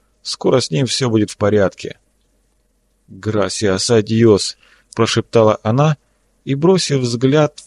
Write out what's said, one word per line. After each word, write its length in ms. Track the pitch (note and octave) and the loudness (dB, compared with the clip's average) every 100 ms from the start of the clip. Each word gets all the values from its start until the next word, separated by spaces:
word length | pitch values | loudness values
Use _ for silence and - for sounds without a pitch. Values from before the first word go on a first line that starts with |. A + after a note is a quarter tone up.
| _ _ | _ _
Скоро 380 | - - - C3 | -16 -6 -2 0
с 120 | - | 0
ним 140 | D3 B2+ | -4 -4
всё 240 | - B2+ | -4 -2
будет 220 | A2 G#2 | 0 -2
в 60 | - | -2
порядке». 640 | G#2 G#2 F#2+ - - - _ _ _ _ _ _ _ _ _ _ _ | -2 0 0 -4 -14 -18 _ _ _ _ _ _ _ _ _ _ _
«Грасиас, 840 | F#2+ G#2 G#2 F#2 - G#2 F#2+ - | -10 -6 -2 -2 -2 -2 -2 0
адьос», — 680 | A#2 G#2+ A2+ A2+ G2 - - _ _ _ - | 0 0 2 4 4 0 -10 _ _ _ -4
прошептала 640 | A2+ A#2 - A#2 G#2+ G#2 | -2 -2 0 2 2 2
она 360 | G#2+ B2 D#3 D3+ _ _ _ _ - | -2 0 0 -2 _ _ _ _ -8
и, 100 | C#3 | 0
бросив 460 | E3 F#3 - C#3 | 2 2 0 -2
взгляд 600 | B2 A#2 C3 D3+ D3 - | -2 0 0 2 0 -4